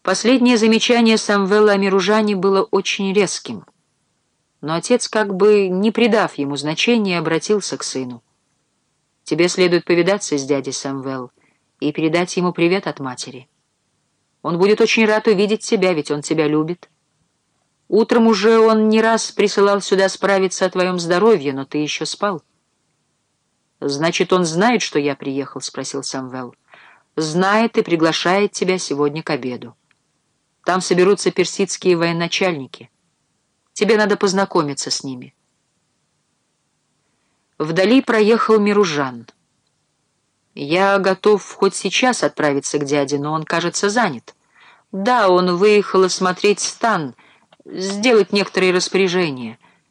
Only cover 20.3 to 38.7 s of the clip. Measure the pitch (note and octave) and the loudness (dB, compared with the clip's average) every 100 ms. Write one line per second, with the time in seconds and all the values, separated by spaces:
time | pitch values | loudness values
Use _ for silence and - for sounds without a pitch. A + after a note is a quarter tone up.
20.3 | G3 F#3+ - F#3 F#3 F#3 F3+ E3+ F3+ A3 | 0 0 -2 -4 0 -2 -2 -2 2 4
21.3 | G3+ C#3+ C3+ C3+ D3+ D3 - D#3 - G3+ | 4 0 -6 -6 -6 -4 -6 -8 -4 -6
22.3 | E3 _ _ _ _ _ _ _ _ _ | -6 _ _ _ _ _ _ _ _ _
23.3 | _ _ _ _ _ C#3+ C#3 E3 E3+ F3+ | _ _ _ _ _ -6 -2 -2 -2 0
24.3 | F#3 E3+ D#3+ A3+ A3+ - D3+ C#3+ C#3 C#3 | 2 2 2 2 2 0 -2 -2 -4 -6
25.3 | C3+ C3 C3 - - C3+ C#3 C3 C3+ B2+ | -6 -8 -10 -12 -10 -10 -8 -8 -10 -10
26.3 | C3 A#2+ _ _ - - _ _ - D#3 | -12 -14 _ _ -20 -20 _ _ -6 -2
27.3 | E3 F#3+ G#3+ A3+ - F3 E3 D#3+ D#3+ F3 | 0 2 2 2 0 0 2 2 0 0
28.3 | G3 G3+ - F#3 F#3 - C#3+ D3 D3+ D#3+ | 0 0 -2 -2 -2 -4 -2 -2 -2 -6
29.3 | C#3+ B2+ A#2+ A#2 _ _ _ _ _ _ | -6 -6 -10 -14 _ _ _ _ _ _
30.3 | _ _ _ - F#3 - F3 F3+ F#3+ F#3 | _ _ _ -4 -2 0 2 4 2 0
31.3 | - F3 - G3 - F#3 F3 E3+ E3+ E3+ | -2 -4 -2 -6 -2 0 2 0 -2 -4
32.3 | - F#3+ D3+ C3 - C3 _ _ _ _ | -2 -2 -4 -10 -18 -20 _ _ _ _
33.3 | _ _ _ _ - G#3 G#3+ G#3 G3+ G3+ | _ _ _ _ -4 2 2 2 0 0
34.3 | F#3 F#3+ F3 D3 C3+ - - C#3 B2+ C3+ | 0 0 0 -2 -6 -8 -8 -8 -14 -16
35.3 | _ _ _ _ _ _ _ _ _ _ | _ _ _ _ _ _ _ _ _ _
36.3 | _ _ _ _ _ _ _ _ _ _ | _ _ _ _ _ _ _ _ _ _
37.3 | _ _ _ D#3 E3 G3 C4 C4 A3+ G#3+ | _ _ _ -4 0 4 4 2 2 4
38.3 | A3+ - A3 G#3 | 2 4 2 4